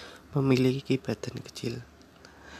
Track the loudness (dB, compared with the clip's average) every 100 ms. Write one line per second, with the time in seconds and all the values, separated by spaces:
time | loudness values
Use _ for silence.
0 | -16 -18 -4 0 4 6 6 2 0 0
1 | 0 -4 -4 -10 -12 -8 -6 -6 -12 -20
2 | -20 -20 -20 -20 -20 -18